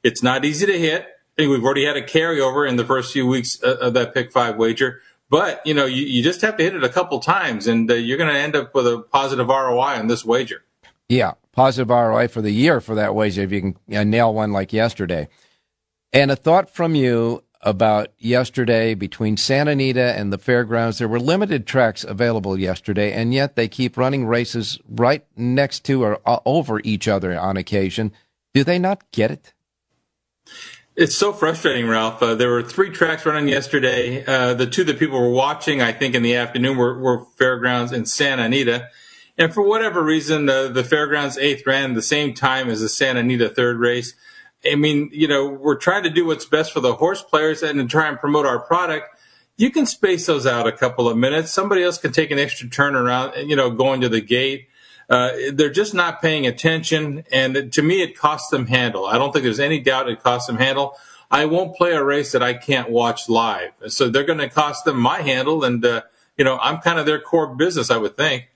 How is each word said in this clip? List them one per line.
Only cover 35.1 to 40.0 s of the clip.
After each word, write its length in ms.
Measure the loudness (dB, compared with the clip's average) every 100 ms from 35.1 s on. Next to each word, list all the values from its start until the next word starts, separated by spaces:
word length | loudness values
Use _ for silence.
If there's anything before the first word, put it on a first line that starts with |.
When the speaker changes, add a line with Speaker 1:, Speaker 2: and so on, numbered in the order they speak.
| 2
Speaker 1:
were 120 | 2
watching, 500 | 2 0 -2 -4 0
I 120 | 0
think, 220 | 0 -2
in 80 | 0
the 140 | 2 0
afternoon 400 | -2 -2 -2 2
were, 220 | 0 0
were 260 | -2 -2 -4 _
Fairgrounds 540 | 0 2 0 0 -2
and 140 | -4 -4
Santa 360 | 0 0 0
Anita. 460 | 0 2 2 0 -6 -20 -20 -20 -14 0
And 160 | 0
for 80 | 2
whatever 400 | 2 2 0 0